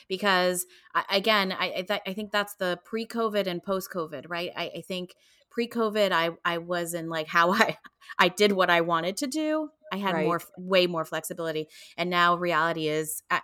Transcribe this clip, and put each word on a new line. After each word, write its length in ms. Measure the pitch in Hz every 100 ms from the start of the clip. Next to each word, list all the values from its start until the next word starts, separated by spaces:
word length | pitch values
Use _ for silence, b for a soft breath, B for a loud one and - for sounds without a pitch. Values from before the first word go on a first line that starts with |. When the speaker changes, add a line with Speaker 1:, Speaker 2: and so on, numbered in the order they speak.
| B
Speaker 1:
because 560 | 185 208 185 180 180 - b b
I, 100 | 170 -
again, 420 | 202 196 214 190
I, 140 | 185 180 156
I, 40 |
th-, 180 | 185 202 190
I 60 |
think 160 | 190 208
that's 220 | 208 202
the 240 | - 180 175
pre-covid 640 | - 226 226 233 226 208 190
and 160 | 175
post-covid, 640 | - 190 - 185 160 143 160
right? 220 | 170 175 -
I, 140 | 170 175
I 40 |
think 340 | - 185 180 _ b b b
pre-covid, 640 | - 233 233 220 214 196
I, 180 | 170 170 165
I 140 | 175 170
was 360 | 170 180 170
in, 140 | 170 165
like, 160 | 165 156
how 260 | 170 170
<laughs> 20 |
I, 220 | 208 220 - - _ B B
I 100 | 185
did 240 | 180 208
what 180 | 190 175
I 100 | 170
wanted 340 | 170 165 170 208
to 80 | 277
do. 420 | 302 302 311 302 _ -
I 40 | 190
had 180 | 196
Speaker 2:
Right. 100 | 165 156
Speaker 1:
more 100 | 170
f-, 140 | - -
way 300 | 180 190 180
more 180 | 170
flexibility. 640 | 156 160 - 175 165 156 156 B B B
And 120 | 175
now 260 | 180 175 175
reality 520 | 175 160 165 165 156
is 340 | 151 156 - -
I, 100 | 180